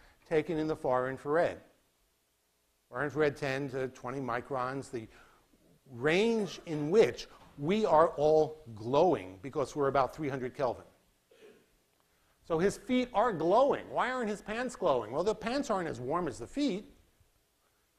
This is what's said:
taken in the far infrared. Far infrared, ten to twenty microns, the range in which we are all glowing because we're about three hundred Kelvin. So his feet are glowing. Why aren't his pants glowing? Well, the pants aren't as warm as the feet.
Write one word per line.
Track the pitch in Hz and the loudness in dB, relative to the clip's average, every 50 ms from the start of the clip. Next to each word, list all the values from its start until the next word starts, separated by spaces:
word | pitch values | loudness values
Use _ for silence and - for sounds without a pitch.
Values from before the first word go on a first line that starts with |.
| - - _ _ _ - | -20 -20 _ _ _ 0
taken | 170 156 147 - 165 156 | 0 0 0 0 -2 -2
in | 156 156 | -2 -2
the | 156 | -2
far | 151 - 139 127 127 127 131 | -2 0 0 0 2 0 -2
infrared. | 135 131 - 143 151 170 170 110 90 - - _ _ _ _ _ _ _ _ _ _ _ _ _ _ _ _ _ _ _ _ _ _ _ _ _ | -4 -6 -4 0 2 2 2 2 0 -6 -12 _ _ _ _ _ _ _ _ _ _ _ _ _ _ _ _ _ _ _ _ _ _ _ _ _
Far | 120 123 143 | -6 -4 -4
infrared, | 147 120 151 156 147 127 | -2 0 2 2 2 2
ten | - 147 135 135 135 143 135 | 0 -4 -4 -2 -2 -4 -4
to | 120 139 131 123 | -4 -4 -4 -6
twenty | 123 - - 123 131 143 | -6 -10 -10 -8 -6 -6
microns, | 135 120 117 123 120 - 139 127 123 127 135 139 127 - | -4 -4 -4 -4 -4 -4 -4 -4 -2 -2 -4 -6 -8 -8
the | - 117 110 - - - - - _ _ _ _ _ _ _ _ _ _ _ 135 127 | -8 -10 -10 -10 -16 -20 -20 -20 _ _ _ _ _ _ _ _ _ _ _ -18 -10
range | 117 127 151 165 185 220 233 226 220 202 156 - - - | -2 0 2 4 4 4 4 2 2 0 -2 -6 -10 -8
in | 170 156 151 147 151 | -6 -4 -2 0 4
which | 180 233 180 123 - - - - - - - - - 143 | 6 6 6 6 4 -2 -12 -16 -20 -20 -20 -20 -12 -6
we | 143 160 202 220 214 | -2 0 2 2 4
are | 180 160 151 165 165 | 4 6 6 6 6
all | - 143 147 151 156 156 156 147 156 - - 117 113 | 4 2 4 4 6 6 4 2 -2 -8 -16 -16 -14
glowing | 101 107 117 131 147 180 180 147 104 92 92 95 90 | -10 -4 2 4 6 6 6 4 2 -2 -8 -12 -12
because | 95 135 - 156 131 - - | -12 -8 -4 -4 -4 -4 -2
we're | 151 139 139 | -2 0 2
about | 131 139 127 120 - | 2 2 2 0 -2
three | - 160 135 | -6 -6 -6
hundred | 135 135 123 123 - | -4 -4 -6 -8 -4
Kelvin. | - 135 120 104 95 90 - _ _ _ _ _ _ _ _ _ _ - - - _ _ _ _ _ _ _ _ _ _ _ _ _ _ _ _ _ _ - | -2 -2 -2 -2 -4 -10 -18 _ _ _ _ _ _ _ _ _ _ -20 -20 -20 _ _ _ _ _ _ _ _ _ _ _ _ _ _ _ _ _ _ -4
So | 170 160 | -2 0
his | 180 208 196 - | 2 0 0 -2
feet | - - 254 254 254 247 - | -4 -2 0 0 0 0 0
are | 202 226 247 | 0 2 2
glowing. | 202 147 160 170 196 240 269 277 175 110 90 95 | 0 0 2 4 4 6 6 4 2 0 -4 -6
Why | 123 160 202 240 | -4 -2 -2 -2
aren't | 254 254 240 208 | -2 -2 -4 -4
his | 208 190 | -4 -6
pants | - - 214 233 262 247 - | -8 -8 -6 -6 -6 -6 -6
glowing? | - 196 160 135 123 110 107 | -2 0 2 2 2 0 -2
Well, | 123 151 180 | -4 -2 -2
the | 220 214 | -2 -2
pants | 214 - 226 254 294 - - | -2 -4 -4 -4 -4 -2 -2
aren't | 208 190 175 151 | -2 -2 -2 -4
as | 127 117 | -6 -6
warm | 123 127 156 175 180 143 | -6 -4 -4 -2 -2 -4
as | 120 - | -6 -8
the | 117 - | -12 -8
feet. | - 277 294 262 180 202 - - - _ _ _ _ _ _ _ _ _ _ _ _ _ _ _ _ _ _ _ _ | -4 -2 -2 -2 -2 -4 -6 -12 -20 _ _ _ _ _ _ _ _ _ _ _ _ _ _ _ _ _ _ _ _